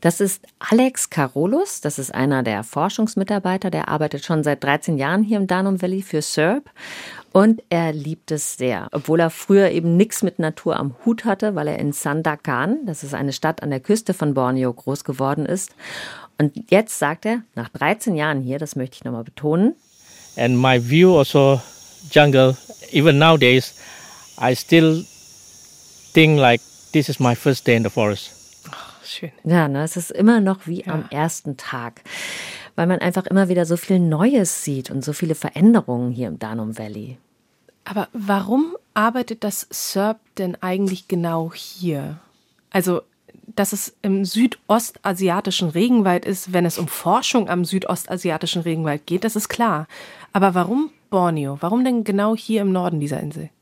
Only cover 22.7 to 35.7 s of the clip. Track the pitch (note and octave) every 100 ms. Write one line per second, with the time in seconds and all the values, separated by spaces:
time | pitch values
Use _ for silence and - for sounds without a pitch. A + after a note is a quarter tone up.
22.7 | - - - D3+ C#3 D#3+ D#3+ B2 B2+ -
23.7 | - - - - - - - A#2+ B2+ -
24.7 | E3 D#3+ D#3+ - - - - - - -
25.7 | - - - - - D#3+ D3+ C3 A#2 -
26.7 | - - D#3 C#3 C#3+ B2+ A#2+ - C3 -
27.7 | A#2 A2 - G#2+ G2+ - - - - -
28.7 | - - - - - E3 _ - E3+ D#3
29.7 | C#3 D#3 - E3 - G#3 A#3 G3 F#3+ E3+
30.7 | F3 - D#3 D3+ C#3 D#3+ - - C3+ -
31.7 | C3 A#2 A#2 - - - - - - -
32.7 | - E3+ F#3 F3+ F3+ F#3 F#3+ F#3+ F3+ E3+
33.7 | E3+ - F#3 E3+ D3+ G#3 C#4 F3+ - -
34.7 | C3+ B2+ C3+ C3+ D3 E3 D#3 - - G3